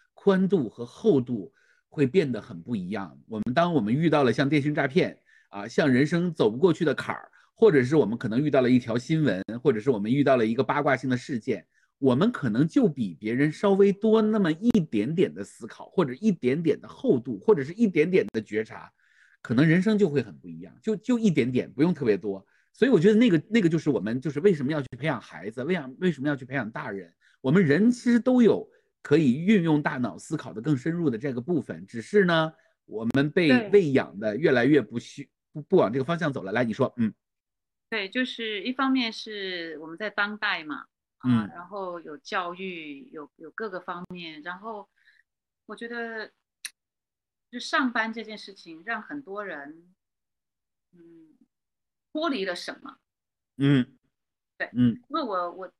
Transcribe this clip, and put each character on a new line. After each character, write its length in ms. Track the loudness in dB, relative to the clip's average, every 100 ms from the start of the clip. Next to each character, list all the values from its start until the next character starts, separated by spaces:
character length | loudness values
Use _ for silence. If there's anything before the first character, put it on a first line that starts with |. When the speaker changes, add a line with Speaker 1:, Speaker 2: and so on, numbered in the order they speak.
| _
Speaker 1:
宽 340 | -2 2 2 2
度 180 | 2 0
和 160 | -6
厚 380 | -14 -2 2 4
度 320 | 2 -6 -8 _ _ _ _
会 200 | -2 0
变 220 | 2 0
得 120 | -4
很 180 | -8 -14
不 160 | -8
一 140 | -8 -6
样。 280 | -8 -10 -16 -10
我 120 | -6
们， 80 | -2
当 180 | 0 2
我 60 | 2
们 140 | 0
遇 160 | 2 2
到 140 | 4
了 100 | 2
像 160 | 2 2
电 100 | 2
信 140 | 0
诈 140 | -2 0
骗， 320 | 0 0 -4 _ _ _
啊， 180 | -14 -4
像 200 | 0 4
人 180 | 4
生 280 | 2 0 -2
走 160 | 2 0
不 80 | 4
过 160 | 2
去 100 | 4
的 120 | 0
坎 200 | 0 -4
儿， 140 | -8 -12 _ _
或 180 | 4 6
者 120 | 6
是 120 | 4
我 120 | 4 2
们 100 | 0
可 100 | -2
能 140 | -2
遇 60 | 2
到 120 | 2
了 80 | 4
一 100 | 4
条 180 | 2 -4
新 240 | 0 0
闻， 200 | 2 0 -4 -2
或 100 | 0
者 80 | 0
是 120 | 0
我 80 | 0
们 120 | 0
遇 120 | 2
到 120 | 4
了 100 | 4
一 100 | 2
个 80 | 0
八 180 | 0 0
卦 160 | 0 0
性 100 | 0
的 80 |
事 240 | -4 -4 -6
件， 260 | -4 -6 -8 _ _ -2
我 160 | 2
们 160 | 2 0
可 180 | -2 -2
能 180 | 0 2
就 220 | 2 2
比 240 | 0 -6
别 200 | -6 -4
人 160 | 0 0
稍 220 | 0 2
微 220 | 4 4
多 280 | 4 2 2
那 180 | 2 2
么 120 | 0
一 180 | 0 2
点 420 | 2 2 -2 -2
点 200 | 0 -2
的 100 | -2
思 220 | -14 -14 -18
考， 200 | -18 -6
或 140 | -2
者 100 | -2 0
一 120 | -2
点 300 | 0 0 0
点 200 | 0 -2
的 60 | -4
厚 300 | -4 0 0
度， 200 | 0 -4
或 160 | 2
者 80 | 2
是 80 | 0
一 140 | 0 0
点 220 | 2 2
点 160 | 2 0
的 80 | -4
觉 220 | -4 -6
察， 280 | -6 -12 -20 _ _ _ _ _
可 120 | -2
能 120 | 2
人 160 | 4 4
生 160 | 2 2
就 120 | 2
会 120 | 0
很 140 | -4
不 140 | -12 -18
一 120 | -16
样， 140 | -18 -10
就， 140 | -6
就 240 | -4 -2 2
一 100 | 2
点 200 | 2 0
点， 220 | -2 -4
不 120 | 0
用 100 | 0
特 100 | 2
别 140 | 0 0
多。 280 | -2 -8 _ _ _
所 140 | 0 4
以 40 |
我 80 | 6
觉 80 | 6
得 80 |
那 140 | 6 6
个， 120 | 4 2
那 120 | 2
个 80 | 2
就 80 | 2
是 120 | 0
我 100 | -2
们， 200 | -2 -4
就 120 | -4
是 80 | 0
为 120 | 2
什 140 | 2
么 60 | -2
要 100 | -4
去 60 | -6 -6
培 80 |
养 160 | -6 -6
孩 280 | -10 -14 -12
子， 140 | -8
为 120 | -6
什 60 | -6
么， 140 | -6 -4
为 120 | -4
什 80 | -2
么 80 | -4
要 80 |
去 80 | -4
培 120 | -6
养 140 | -8 -6
大 180 | -8 -10
人， 240 | -10 -14 _ _ _
我 120 | 2
们 120 | 4
人 260 | 6 4 4
其 200 | 2 2
实 80 | 2
都 220 | 4 6
有 260 | 6 4 -2 _ _ _
可 120 | 2
以 240 | 4 4 2
运 220 | 4 4
用 180 | 4 0
大 160 | 0 -4
脑 200 | -6 -8
思 180 | -10
考 160 | -8 -8
的 80 | -6
更 160 | -2
深 160 | -2 -2
入 180 | -2 -2
的 80 | -2
这 140 | -6
个 80 | -6
部 220 | -4 -4
分， 240 | -4 -12
只 160 | -12 -14
是 240 | 0 2
呢， 260 | 4 2 0 -6 _ _
我 200 | -14 -8 -2
们 160 | 0 2
被 180 | 2 4
Speaker 2:
对。 220 | 4 4
Speaker 1:
喂 200 | 4 4
养 280 | 0 -2 -6
的 160 | -4
越 160 | 0 2
来 140 | 2
越 160 | 4 4
不 160 | 2 -8
需-， 320 | -10 -18 -20 _ _
不， 80 | -14
不 160 | 0 2
往 160 | 2
这 60 | 0
个 40 |
方 140 | -4 -2
向 160 | -4
走 80 | -4
了。 100 | -4
来， 140 | -2
你 80 | -2
说， 180 | 0 -2 0
嗯。 160 | -2 -4 _ _ _ _ _ _ -8
Speaker 2:
对， 200 | -6 -4
就 160 | -4
是 380 | -4 -6 -8 -6
一 100 | -6
方 180 | -2 0
面 220 | 0 -2
是 640 | -6 -14 -10 -8 -8 -10 -12
我 80 |
们 100 | -14
在 140 | -10 -8
当 260 | -4 -4
代 280 | -4 -6 -6
嘛， 140 | -8 -12 -14 _ _ _
啊， 260 | 0 0
Speaker 1:
嗯。 40 | 0
Speaker 2:
然 140 | -10 -14
后 320 | -10 -10 -10
有 180 | -14 -18
教 380 | -8 -6 -6
育， 520 | -8 -10 -12 -14 -16 -16
有， 180 | -18 -18
有 160 | -20 -18
各 180 | -12 -10
个 100 | -10
方 240 | -10 -12 -12
面， 320 | -14 -14 -14
然 160 | -14 -14
后 320 | -14 -14 -16 _ _ _ _ _ _ _ -20
我 80 |
觉 120 | -14 -12
得 440 | -10 -10 -10 -14 _ _ _ -18 _ _ _ _ _ _ _ _
就 80 | -14
上 340 | -4 -2 -2
班 180 | -2 -6
这 120 | -8
件 120 | -14
事 160 | -16 -18
情 300 | -20 -20 -16
让 160 | -10 -10
很 220 | -10 -14
多 240 | -12 -12
人， 480 | -10 -12 -14 -20 _ _ _ _ _ _ _ _ _ _ _
嗯， 420 | _ -20 -20 _ _ _ _ _ _ _ _ _
脱 180 | -6 -4
离 160 | -4
了 100 | -6
什 240 | -6 -10 -14
么。 160 | -18 -20 _ _ _ _ _ -2
Speaker 1:
嗯。 280 | 2 2 0 _ _ _ _ _ _ -12
Speaker 2:
对， 140 | -6
Speaker 1:
嗯。 260 | 2 2 0 -6
Speaker 2:
因 80 |
为 60 | -6
我， 300 | -4 -4 -6
我， 200 | -10 -16